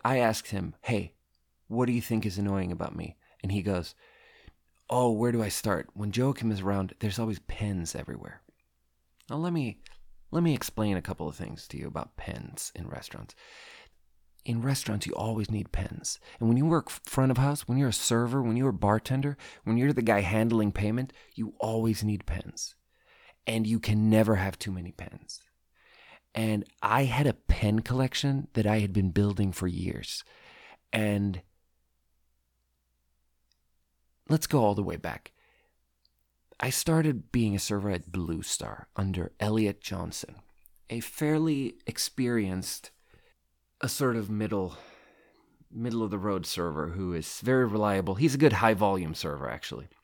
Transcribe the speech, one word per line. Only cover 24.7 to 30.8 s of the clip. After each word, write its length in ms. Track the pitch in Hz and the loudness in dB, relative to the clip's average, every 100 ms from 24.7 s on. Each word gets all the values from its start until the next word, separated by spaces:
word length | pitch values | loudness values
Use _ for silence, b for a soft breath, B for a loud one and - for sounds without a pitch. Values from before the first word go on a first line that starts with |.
many 200 | 92 87 | -8 -10
pens. 500 | - - - - - _ _ _ _ b b b b b - | -12 -14 -16 -18 -20 _ _ _ _ b b b b b -2
And 300 | 110 104 - _ | 0 0 -2 _
I 220 | 104 117 | 2 2
had 240 | 135 120 143 | 4 4 2
a 60 | |
pen 480 | - - - 107 110 | 2 2 2 4 2
collection 640 | 113 127 131 - 143 139 143 | 2 0 0 0 0 0 -2
that 120 | - 104 | 0 2
I 140 | 107 | 2
had 120 | 101 | 2
been 200 | 98 95 | 2 2
building 400 | 85 101 101 98 | 4 2 2 0
for 160 | 90 92 | 0 -2
years. 560 | 90 90 - - - - B B B B B | -2 -4 -6 -8 -10 -12 B B B B B